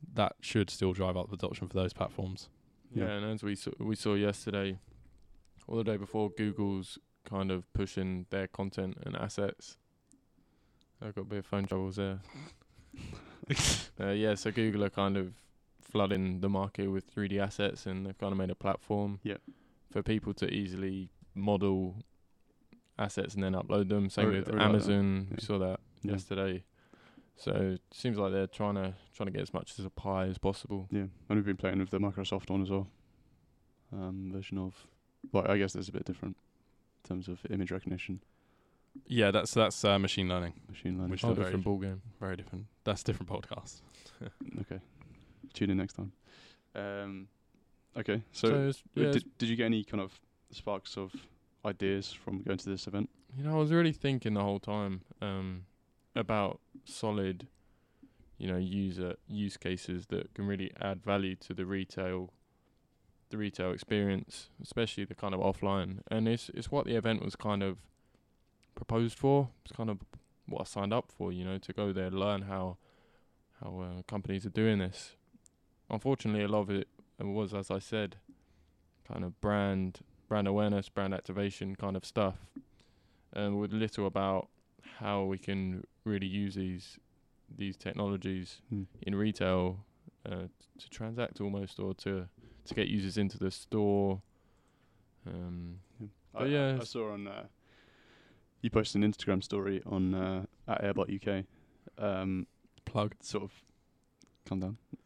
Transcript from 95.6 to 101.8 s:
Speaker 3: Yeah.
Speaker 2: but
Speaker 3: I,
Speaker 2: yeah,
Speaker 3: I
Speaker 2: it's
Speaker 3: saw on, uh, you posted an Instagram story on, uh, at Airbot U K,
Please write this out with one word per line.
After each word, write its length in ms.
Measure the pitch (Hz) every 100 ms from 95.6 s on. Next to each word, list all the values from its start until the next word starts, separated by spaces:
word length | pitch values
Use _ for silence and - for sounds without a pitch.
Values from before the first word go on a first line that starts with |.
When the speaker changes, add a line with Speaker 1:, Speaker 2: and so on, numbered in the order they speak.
| 85 90 - -
Speaker 3:
Yeah. 80 | 104 _ -
Speaker 2:
but 80 | 110
Speaker 3:
I, 20 | 135
Speaker 2:
yeah, 220 | 143 135
Speaker 3:
I 80 | 131
Speaker 2:
it's 160 | 113
Speaker 3:
saw 220 | 120 110
on, 140 | 101 101
uh, 200 | 104 107 _ _ - - - - - - - _ -
you 80 | 117
posted 340 | 113 107 101
an 80 | 107
Instagram 320 | - - 95
story 380 | - 101 98 95 -
on, 280 | 95 92
uh, 320 | 95 92 95 98 - -
at 140 | 104
Airbot 260 | 101 98 98
U 100 | 101
K, 260 | 107 95 95 - _ _